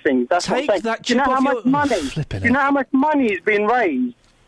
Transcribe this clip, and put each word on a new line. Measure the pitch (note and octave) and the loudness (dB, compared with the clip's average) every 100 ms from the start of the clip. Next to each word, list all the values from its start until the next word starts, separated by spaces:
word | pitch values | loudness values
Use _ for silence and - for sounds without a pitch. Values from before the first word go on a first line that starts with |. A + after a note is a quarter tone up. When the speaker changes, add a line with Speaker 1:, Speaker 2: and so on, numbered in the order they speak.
Speaker 1:
things. | D#3 B2+ B2 | 0 0 0
That's | F3 - | -2 0
what | A3 | -2
I'm | |
Speaker 2:
Take | D4 | 0
Speaker 1:
saying. | G3 | -2
Speaker 2:
that | A3+ A3+ | -2 -4
Speaker 1:
Do | - | -2
you | B3 | 0
know | |
Speaker 2:
chip | C4+ | 2
Speaker 1:
how | B3+ | 2
Speaker 2:
off | |
Speaker 1:
much | C4+ B3 | 0 0
Speaker 2:
your | A#3+ | 0
Speaker 1:
money? | C#4+ C#4+ G#3 | 0 2 0
Speaker 2:
Flipping | G3 D#3 - G2+ | -2 -6 -6 -4
Speaker 1:
Do | F#2+ | 0
you | |
know | C4 | 2
Speaker 2:
heck. | C#4 | 2
Speaker 1:
how | |
much | C#4 B3+ | 0 0
money | C4+ D4+ D4 A#3+ | 0 2 2 0
has | F#3 | -2
been | - G#3 G#3 | -2 0 0
raised | B3 G3+ B2+ B2 - _ _ | 0 0 -2 -4 -8 _ _